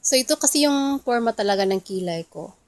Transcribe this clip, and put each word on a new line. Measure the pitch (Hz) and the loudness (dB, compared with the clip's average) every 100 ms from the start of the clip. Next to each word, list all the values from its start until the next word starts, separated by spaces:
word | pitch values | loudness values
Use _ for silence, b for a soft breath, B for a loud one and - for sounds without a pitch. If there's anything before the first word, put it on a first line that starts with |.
So, | - 262 | 2 0
ito | 262 302 | 2 0
kasi | 285 294 285 | 2 2 2
yung | 285 277 277 | 2 0 -2
forma | - 240 226 | -2 0 0
talaga | 226 202 196 196 | -2 0 0 2
ng | 190 | 0
kilay | 185 190 180 165 165 | -4 -6 -4 -6 -8
ko. | - 160 - | -12 -14 -16